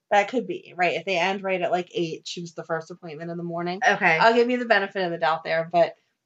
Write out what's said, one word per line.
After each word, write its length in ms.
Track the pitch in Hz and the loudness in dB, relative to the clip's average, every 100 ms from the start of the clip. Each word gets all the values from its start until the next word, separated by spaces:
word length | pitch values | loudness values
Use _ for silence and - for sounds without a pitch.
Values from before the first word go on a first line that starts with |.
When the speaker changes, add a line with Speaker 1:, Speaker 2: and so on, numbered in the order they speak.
| - | 0
Speaker 1:
That 160 | 202 202 | 2 2
could 180 | 254 185 | -2 -4
be, 260 | - 170 160 | -8 -8 -2
right. 180 | 175 | 0
If 100 | 147 | 0
they 140 | 196 175 | -2 0
end 240 | 185 202 | 0 -2
right 180 | 190 185 | -2 -2
at, 120 | 160 | 0
like, 180 | 180 175 | -2 -2
eight, 360 | 175 165 147 - | -4 -4 -6 -12
she 120 | 180 | -12
was 140 | 170 | -12
the 80 | - | -12
first 300 | 156 160 160 | -6 -6 -8
appointment 360 | 180 170 151 170 | -16 -14 -10 -10
in 80 | 170 | -8
the 60 | |
morning. 380 | 170 170 175 190 | -6 -6 -6 0
Speaker 2:
Okay. 320 | 196 196 180 160 | 0 2 4 6
Speaker 1:
I'll 160 | 170 | 6
give 140 | 240 240 | 6 2
you 80 | 247 | 0
the 80 | |
benefit 380 | 233 202 196 196 | 2 2 0 -2
of 80 | 175 | -2
the 80 | 165 | 0
doubt 240 | 160 160 | 0 0
there, 260 | 160 160 165 | -2 -2 0
but 240 | 175 - - _ _ | 2 2 -2 _ _